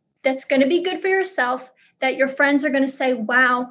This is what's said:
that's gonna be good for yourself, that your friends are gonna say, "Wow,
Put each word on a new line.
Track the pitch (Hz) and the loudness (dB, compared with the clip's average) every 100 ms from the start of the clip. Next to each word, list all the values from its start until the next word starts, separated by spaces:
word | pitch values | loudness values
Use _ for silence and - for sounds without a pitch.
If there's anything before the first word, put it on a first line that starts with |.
| _ _ | _ _
that's | 269 262 | -4 -2
gonna | - 269 269 | 0 2 2
be | 349 | 2
good | 359 - | -2 -4
for | 381 | 0
yourself, | 381 370 - 247 254 - _ _ _ | 0 0 -2 -4 -4 -8 _ _ _
that | 262 254 | -4 0
your | 269 | -2
friends | 269 285 285 | 2 2 2
are | 294 | 0
gonna | 269 269 | 0 -2
say, | - 262 | -2 -2
"Wow, | 247 220 240 254 247 247 | -2 0 2 2 2 -4